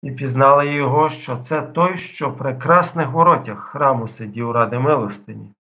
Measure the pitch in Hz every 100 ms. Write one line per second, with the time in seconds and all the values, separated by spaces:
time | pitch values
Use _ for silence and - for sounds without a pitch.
0 | - 123 135 127 139 143 143 147 139 143
1 | 156 - - 123 - 156 139 - 175 185
2 | - - 143 131 135 127 131 175 170 165
3 | 143 143 165 160 120 101 - 139 143 127
4 | 113 - 110 101 120 117 113 120 135 147
5 | 107 101 - 110 107 _